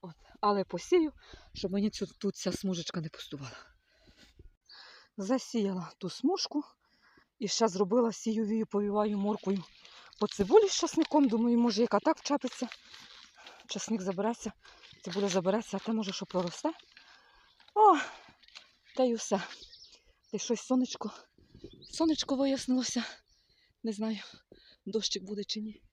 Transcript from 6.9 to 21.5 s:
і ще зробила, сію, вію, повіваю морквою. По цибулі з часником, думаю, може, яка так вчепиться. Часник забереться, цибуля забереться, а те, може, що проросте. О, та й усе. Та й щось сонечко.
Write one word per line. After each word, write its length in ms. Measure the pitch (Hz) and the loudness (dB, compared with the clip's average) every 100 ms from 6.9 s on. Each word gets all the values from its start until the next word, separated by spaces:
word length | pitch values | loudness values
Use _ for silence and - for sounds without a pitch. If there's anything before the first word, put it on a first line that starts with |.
| _ _ _ _ _ | _ _ _ _ _
і 80 | 202 | -6
ще 200 | - 226 | 0 0
зробила, 440 | 180 196 233 233 | 0 2 2 2
сію, 340 | 202 - 220 214 | 0 -2 -2 0
вію, 200 | 220 220 | -2 -2
повіваю 520 | 202 208 208 208 208 | -2 0 0 0 0
морквою. 460 | 202 214 - 196 - - - - - - | -2 -2 -2 -4 -4 -18 -20 -20 -20 -4
По 80 | 208 | -4
цибулі 400 | - 196 359 403 | -2 6 8 8
з 80 | - | 2
часником, 520 | 330 - 320 311 277 | -2 0 2 4 4
думаю, 300 | 220 240 240 | 4 4 4
може, 240 | 240 202 | 4 2
яка 180 | 233 208 | 2 2
так 180 | - 320 | 2 0
вчепиться. 500 | - 285 254 - 240 - - - - - - - - - - | 0 -2 -4 -8 -10 -10 -20 -20 -20 -20 -20 -20 -20 -20 -10
Часник 340 | 202 - 220 | -10 -4 -2
забереться, 520 | 190 180 208 233 220 - - - - - | -2 -2 -2 -2 -8 -12 -20 -20 -20 -14
цибуля 260 | - 175 202 | -8 -2 0
забереться, 480 | 185 180 208 226 196 | 2 2 0 0 -6
а 20 | |
те, 140 | - | -2
може, 200 | 220 196 | -2 -2
що 120 | 190 196 | -6 -4
проросте. 440 | 180 175 - 302 320 - - - - _ - _ _ - - | -2 -2 -2 -4 -4 -16 -20 -20 -20 _ -20 _ _ -6 6
О, 220 | 427 320 - - - - - - - _ _ - | 8 8 4 -10 -20 -20 -20 -20 -20 _ _ 2
та 80 | |
й 100 | 254 | 2
усе. 240 | 226 - 196 - - - - - - _ _ _ | 2 0 -2 -2 -14 -18 -20 -20 -20 _ _ _
Та 60 | 208 | -8
й 20 | |
щось 220 | - 226 | -2 -4
сонечко. 500 | - 254 254 - 208 - - _ - | 0 0 2 -4 -8 -10 -20 _ -20